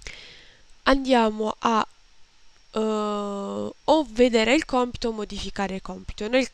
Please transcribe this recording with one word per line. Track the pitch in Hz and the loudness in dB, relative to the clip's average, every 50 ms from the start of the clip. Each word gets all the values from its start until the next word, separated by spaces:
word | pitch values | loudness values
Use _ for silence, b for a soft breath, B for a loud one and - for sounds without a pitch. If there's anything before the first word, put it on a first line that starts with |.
| B B B B B B B B B B B B B B - - _ | B B B B B B B B B B B B B B -20 -2 _
Andiamo | - 269 277 269 254 262 240 226 220 214 214 214 214 - - | 2 2 4 4 4 4 4 4 2 0 -2 -4 -6 -6 -2
a, | - - 226 214 - - - - - - - - - - _ _ - - - _ _ _ - | -2 0 0 0 0 -2 -6 -16 -20 -20 -20 -20 -20 -20 _ _ -20 -20 -20 _ _ _ -6
eh, | 220 | -4
o | 220 220 214 214 208 208 208 208 208 202 202 202 196 202 202 208 208 214 - - _ - 285 320 302 247 | -2 -2 -2 -2 -2 -4 -4 -4 -6 -6 -8 -8 -8 -8 -8 -6 -8 -8 -10 -6 _ 2 4 4 2 0
vedere | 220 220 247 254 226 226 220 226 254 | 2 4 4 4 6 4 4 4 4
il | 320 - | 2 2
compito | - - 254 247 247 240 - - 233 | 0 0 0 0 0 -4 -4 -6 -4
o | 226 | -4
modificare | 214 208 - 208 196 185 196 - - 202 190 190 | -4 -8 -8 -8 -8 -8 -8 -4 -4 -4 -4 -4
il | 190 - | -8 -10
compito. | - 190 185 190 - - - 208 214 | -10 -12 -12 -12 -12 -10 -8 -4 0
Nel | 247 262 254 226 | 2 2 2 0